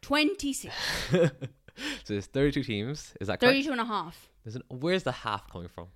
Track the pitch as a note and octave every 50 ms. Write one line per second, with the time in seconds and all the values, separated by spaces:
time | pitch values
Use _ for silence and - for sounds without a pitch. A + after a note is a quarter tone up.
0 | - - C#4 D4 D4+ D4+ G4+ - - C#4+ C4 - - - - - - - - -
1 | - - B2+ F3+ E3 D#3 - - - A#2+ - _ _ - _ - C4 D4+ C#4+ B3
2 | - - G#2+ G2+ G2+ - _ C3+ C#3 D3 C#3 C#3+ C#3 - A2+ G2+ G#2 B2 D3 D3+
3 | - - - - - G2 - - - A#3+ C4+ C#4 C#4 D#4 C#4 A#3+ A3+ A#3 A3 G3
4 | E3+ D#3 - - - _ _ _ _ A2 G#2+ B2+ - _ B2+ B2+ C3 E3+ F3+ F#3+
5 | - C3+ A#2+ - - A2+ G#2 G2+ - - - F#2 E2+ F2 - - F2 F2 -